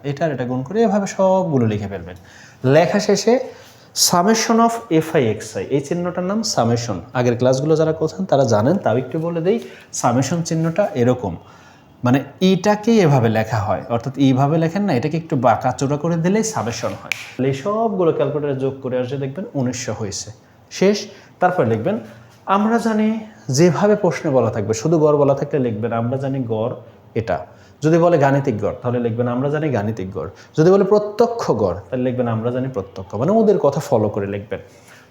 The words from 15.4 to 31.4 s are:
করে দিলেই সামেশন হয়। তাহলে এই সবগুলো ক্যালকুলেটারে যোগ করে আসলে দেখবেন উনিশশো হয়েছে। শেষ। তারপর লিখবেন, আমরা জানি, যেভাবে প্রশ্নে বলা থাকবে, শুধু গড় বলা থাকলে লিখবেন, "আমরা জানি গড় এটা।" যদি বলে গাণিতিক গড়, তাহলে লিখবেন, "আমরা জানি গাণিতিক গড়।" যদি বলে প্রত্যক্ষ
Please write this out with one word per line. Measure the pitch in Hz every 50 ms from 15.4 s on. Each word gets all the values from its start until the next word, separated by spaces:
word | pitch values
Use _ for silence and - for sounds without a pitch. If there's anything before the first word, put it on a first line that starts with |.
| 117 123 107 104 - 127 120 - 143 135 147 143
করে | - 170 175
দিলেই | 165 160 180 196 220 214
সামেশন | - - 120 104 117 113 - - 104
হয়। | 92 - - -
তাহলে | - - - - - - 127 135
এই | 135
সবগুলো | 139 - 208 214 220 233 226 202 185 180 160 151
ক্যালকুলেটারে | 156 147 135 143 151 147 143 135 127
যোগ | 135 135 135 -
করে | - 127 127 127
আসলে | 127 120 139 135
দেখবেন | 139 135 135 190 202 233 -
উনিশশো | 143 127 123 117 - - - 104
হয়েছে। | - 113 95 90 - - - - - _ _ _ _ _ -
শেষ। | - - 185 196 208 208 - - - - - - - -
তারপর | - 180 180 - 139
লিখবেন, | 110 113 104 110 170 208 - - - - - - - - - -
আমরা | - 190 202 208 220 233 226
জানি, | 226 226 220 214 214 214 220 226 214 - - - - -
যেভাবে | 127 135 170 180 143 139 185 208 208
প্রশ্নে | - - 175 - - - 160
বলা | 131 127 117 110
থাকবে, | 113 117 101 104 110
শুধু | - - 160 170 160
গড় | 151 151 147 143
বলা | 143 135 139
থাকলে | 139 151 143 - 147
লিখবেন, | 127 120 107 104 110 113 117
"আমরা | 117 117 120 123 -
জানি | 139 135 135 135 127 113
গড় | 113 110 110 123 - - - - - - - - -
এটা।" | 117 - - 87 73 - - - - - - - -
যদি | - 156 165 170
বলে | 165 175 175 151
গাণিতিক | 143 139 139 143 135 139 110 101
গড়, | 98 92 - -
তাহলে | - 123 120 123
লিখবেন, | 120 117 110 117 123 123
"আমরা | 120 123 135 143
জানি | 147 151 151 156
গাণিতিক | 127 107 101 110 113 110 95 95
গড়।" | 95 90 69 67 - - - - - -
যদি | 156 180
বলে | 190 202 202
প্রত্যক্ষ | 190 208 208 - - - - 240 233 - -